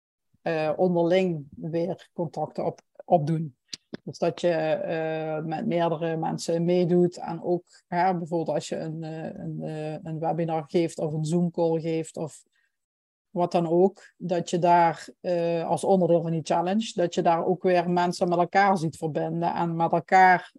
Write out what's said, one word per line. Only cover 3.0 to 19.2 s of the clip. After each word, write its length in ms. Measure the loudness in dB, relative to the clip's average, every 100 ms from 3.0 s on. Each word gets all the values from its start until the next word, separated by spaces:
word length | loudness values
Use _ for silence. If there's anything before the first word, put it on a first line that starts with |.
opdoen. 520 | 0 2 2 -2 -4 -12 _ -20 _ -14
Dus 140 | -14 -4
dat 220 | -4 0
je, 80 | 0
eh, 920 | 2 0 -2 -2 -4 -2 -4 -4 -4
met 220 | -4 -4 -2
meerdere 500 | 0 0 0 -2 -2
mensen 480 | -4 -4 -2 0
meedoet 520 | 2 2 4 4 4 0
en 260 | -10 -6
ook, 220 | -2 -4 -4 _ _
hè, 300 | 0 2 0
bijvoorbeeld 380 | -2 -2 -2 -4
als 120 | -4
je 80 | -6
een, 260 | -6 -8
eh, 220 | -10 -10 -10 -10
een, 180 | -10 -8
eh, 300 | -8 -8 -8 -10
een 160 | -10 -4
webinar 460 | -4 -2 -2 -4 -2
geeft 320 | 0 0 -2
of 140 | -4
een 120 | -4
Zoom 260 | 0 0 0
call 300 | 0 0 0
geeft 360 | -2 -4 -4 -8
of 260 | -10 -12 _ _ _ _ _ _ _ _ _
wat 220 | -4 0
dan 160 | 0 2
ook, 440 | 4 4 0 -18 -12
dat 340 | -4 -2 -2
je 80 | 0
daar, 500 | 4 6 4 0 -10 -10
eh, 480 | -4 -2 0 -2 -2
als 160 | -2
onderdeel 380 | 2 2 4 2
van 80 | 2
die 120 | -4
challenge, 480 | 0 0 0 -2 -2
dat 200 | -2 -2
je 80 | 0
daar 220 | 2 2 0
ook 160 | 0
weer 280 | 2 2 2
mensen 380 | 0 0 0 0
met 100 | 2
elkaar 400 | 2 4 4 2
ziet 180 | -2 -4
verbinden 580 | -6 -4